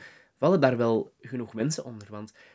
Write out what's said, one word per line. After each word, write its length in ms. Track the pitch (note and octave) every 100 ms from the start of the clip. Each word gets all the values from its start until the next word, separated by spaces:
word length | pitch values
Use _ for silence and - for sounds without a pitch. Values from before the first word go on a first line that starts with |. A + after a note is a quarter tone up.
| - - _ -
vallen 240 | C#3 C#3+
daar 160 | C3 A#2+
wel 360 | A#2 A2 - _
genoeg 320 | - B2+ A2
mensen 320 | A2 C3 D#3+ B2+
onder? 220 | A2 G2+
Want 240 | G#2 G#2+ - -